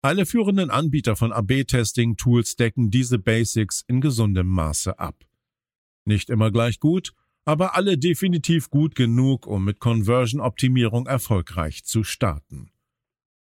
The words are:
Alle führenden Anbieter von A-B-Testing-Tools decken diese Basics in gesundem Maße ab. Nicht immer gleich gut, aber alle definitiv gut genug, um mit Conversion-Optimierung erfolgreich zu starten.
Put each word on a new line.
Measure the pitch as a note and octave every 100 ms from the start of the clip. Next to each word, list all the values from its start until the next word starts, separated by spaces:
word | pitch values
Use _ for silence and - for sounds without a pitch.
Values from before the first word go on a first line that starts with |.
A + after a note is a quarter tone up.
Alle | C#3 F#3 F#3+
führenden | A#3+ G3+ G3 F3
Anbieter | A#2+ D#3+ C#3+ - G#2
von | A#2
A-B-Testing-Tools | A2+ G2 C3+ C3 B2+ A2 - A#2 G#2 B2 A#2+ A#2 -
decken | A#2 - A2+
diese | A#2 B2 B2
Basics | F#2 A2+ A#2 A2+ G#2 - -
in | B2
gesundem | D3 A#2 G#2+ F#2+ F2+
Maße | F#2 D#2 D2 - -
ab. | - - _ _ _ _ _ _ _ _
Nicht | - G#2 -
immer | A#2 A2
gleich | G#2+ A#2 A2
gut, | D3+ F#3 - _ _ _
aber | - D3+ F#3 F3+
alle | G3+ E3+
definitiv | D#3+ D#3+ G3 F3 - E3 -
gut | C#3+ D#3
genug, | - A#2+ A#2+ C3 C3 -
um | G#2
mit | F#2+ G#2
Conversion-Optimierung | A#2+ A2+ G2+ B2 A#2+ C3+ B2 - C3 B2+ A#2 A#2 C3
erfolgreich | C3 - G2+ E2 - D#2 -
zu | - A2
starten. | G#2 - A2 D2 _ C#2+ G#1 _ _ _ _ _ _ _